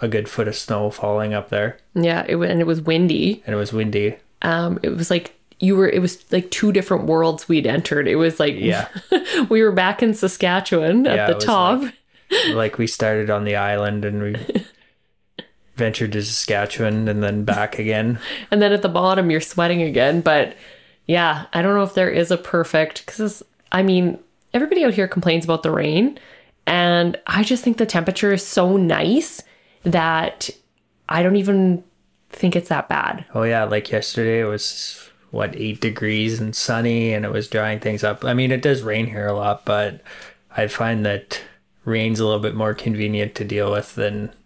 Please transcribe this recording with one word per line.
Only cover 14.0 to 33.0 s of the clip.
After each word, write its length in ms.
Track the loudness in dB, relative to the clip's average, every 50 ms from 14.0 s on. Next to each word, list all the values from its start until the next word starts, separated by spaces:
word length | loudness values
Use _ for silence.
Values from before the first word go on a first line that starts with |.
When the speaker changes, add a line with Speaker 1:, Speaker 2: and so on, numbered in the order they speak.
| -4
Speaker 1:
and 200 | -4 -4 -4 -4
we 120 | -4 -4
Speaker 2:
<laughs> 300 | -6 -6 -4 -4 -4 -6 -6 -12 _ _ _ _ _ _ _ _ _ _ _ _ -20 -20 _ _ _ _ _ _
Speaker 1:
ventured 360 | -2 -2 -2 0 -2 -4 -2 -2
to 100 | -4 -4
Saskatchewan 840 | -4 -4 -4 -2 -2 0 0 -2 -2 -2 -2 -2 0 0 0 0 -2
and 160 | -2 0 -2
then 200 | -2 -2 -2 0
back 340 | 0 0 0 -2 -2 -4 -4
again. 400 | -4 -2 -2 0 0 -2 -2 -4 -6 -10 -12 -12 -4 0
Speaker 2:
And 100 | 2 4
then 120 | 4 4 4
at 80 | 2
the 80 | 2 2
bottom, 400 | 2 4 4 4 4 2 2 2
you're 80 | 2 0
sweating 400 | -2 -2 -2 0 0 2 2 0
again. 400 | 0 0 2 2 4 4 2 2
But 340 | 2 4 4 4 2 0 -4 -10 -20 -20 -20 -20 _ _ _ _ _ 0
yeah, 380 | 0 2 2 2 0 -2 -6 -4 -2
I 80 | 0
don't 140 | 2 2 2
know 80 | 2 0
if 100 | 0 0
there 160 | 0 0 2
is 220 | 2 0 0 2
a 60 | 0 -2
perfect, 680 | -2 -2 -2 -2 0 2 2 2 0 0 -2 -10 -14
'cause, 380 | -12 -8 -6 -4 -4 -4 -6 -10 -14 _ _ _ _
I 120 | 0 2 4
mean, 340 | 4 4 4 4 2 0 -4 -10 _ _ _ _ _ -2
everybody 300 | -2 0 2 2 2 2
out 100 | 2 2
here 140 | 2 0 0
complains 380 | -2 0 2 2 2 2 2
about 180 | 0 0 0 0
the 80 | 0
rain. 460 | 0 0 0 2 2 2 2 2 0 -4 -12 -20 -20 -20 _ _ _ _ _ 0
And 500 | 0 2 2 4 4 4 2 0 -2 -4 -4 -2
I 160 | 0 0 2
just 200 | 2 0 0 0
think 140 | 0 0 0
the 80 | 0
temperature 460 | 0 0 0 0 0 0 0 2 2
is 140 | 2 0 0
so 320 | -2 0 2 4 4 4 4
nice 640 | 4 2 2 2 2 2 2 2 0 -2 -6 -10 -12 _ _ _ _ _ _ _ -2
that 640 | 0 0 2 2 2 0 0 -2 -4 -6 -8 -10 -12 -12 -14 _ _ _ _ _ _ _ _ _ -4
I 140 | 0 2 2
don't 120 | 4 4
even 480 | 4 4 2 4 4 4 4 2 2 -2 _ _ _ _ _ _ _ _ _
think 260 | -6 -2 0 2 2
it's 140 | 0 0 -2
that 180 | -2 -4 -2 -2
bad. 380 | -2 -2